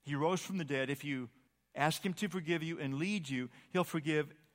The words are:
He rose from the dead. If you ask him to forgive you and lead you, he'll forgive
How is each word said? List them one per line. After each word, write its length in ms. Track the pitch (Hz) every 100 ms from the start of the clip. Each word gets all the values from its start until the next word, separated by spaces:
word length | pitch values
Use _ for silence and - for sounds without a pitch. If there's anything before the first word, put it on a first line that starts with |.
He 100 | -
rose 260 | 143 156 185
from 180 | - 190
the 60 |
dead. 260 | 143 135 131
If 120 | 139
you 260 | 147 135 123 _ _ _ _
ask 300 | - 147 160
him 100 | 196
to 140 | 180 208
forgive 340 | 185 156 170
you 160 | 160 170
and 160 | 139
lead 340 | 135 180 208 143
you, 220 | 131 127 - -
he'll 100 | 185
forgive 500 | 175 165 147 151 147 - _